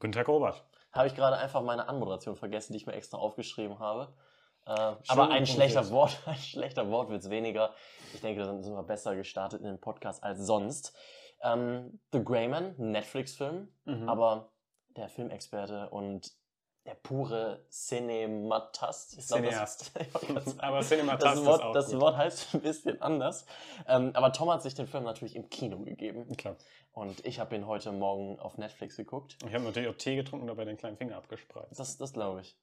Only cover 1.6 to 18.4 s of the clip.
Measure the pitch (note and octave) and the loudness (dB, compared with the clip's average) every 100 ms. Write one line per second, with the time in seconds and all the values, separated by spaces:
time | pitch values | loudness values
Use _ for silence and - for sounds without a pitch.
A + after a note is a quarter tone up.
1.6 | B2 A#2+ - C3+ F#2+ F#2 A2 G2 G#2 G#2+ | 0 -2 -2 -2 -2 -4 -6 -6 -4 -6
2.6 | - G#2+ - G#2 - - G#2+ - A2 - | -6 -8 -6 -8 -8 -2 -2 -2 -8 -6
3.6 | G#2+ G#2 G#2+ A2+ C#3 - _ _ _ _ | -6 -4 -4 -4 -6 -14 _ _ _ _
4.6 | - G#2+ A2 G#2+ - C3 A#2+ C3+ C3+ C3 | -4 0 0 0 2 6 8 6 4 6
5.6 | C#3 A2+ G2+ B2 C#3+ - E3 C#3 - - | 8 6 4 6 6 4 -6 -6 -6 -6
6.6 | C3+ C3+ G#2 A2+ A#2 G#2 F#2+ A2 A2+ G#2+ | -4 -2 0 0 0 -4 -4 -2 0 2
7.6 | A2 - - - - G2+ A2 G#2 G2 G2+ | 0 -2 -20 -20 -18 -8 -6 -4 -4 -4
8.6 | G2 G2+ F2+ G#2 G#2 F#2+ F#2+ G2 G2 G2+ | -6 -8 -6 -4 -2 -4 -4 -4 -4 -6
9.6 | G2+ F#2+ A2 - G#2 - G#2 G2 G2 G#2+ | -8 -8 -8 -8 -8 -6 -6 -4 2 2
10.6 | G#2 D3 - - - - - - A#2+ A#2+ | 2 -6 -10 -16 -20 -20 -20 -4 0 2
11.6 | A#2+ B2 B2 A3+ - C3+ G2+ A#2+ A#2 D3+ | 0 -4 -8 -16 -2 -2 2 2 2 -2
12.6 | F#3+ C#3 A2 G#2+ - C3+ C3 - C#3 F3 | -4 -4 -2 -2 -2 -6 -6 -4 -4 -4
13.6 | G#3 _ C#3+ A#2 A2+ A2+ A2+ A2 - _ | -10 _ -8 -4 0 4 4 4 -4 _
14.6 | _ _ _ - G2+ - A#2+ G2+ - G#2 | _ _ _ -12 -10 -8 -8 -8 -8 -6
15.6 | G2+ G2+ G2+ G#2 G2+ G2 - _ _ _ | -6 -6 -6 -6 -6 -6 -10 _ _ _
16.6 | _ _ - - - C3+ A2+ A2+ A2 G2+ | _ _ -16 -14 -6 -4 -2 -2 -2 -4
17.6 | - - - B2 A#2+ A2+ A2 G#2+ | -12 -12 -4 -2 0 -2 -2 -2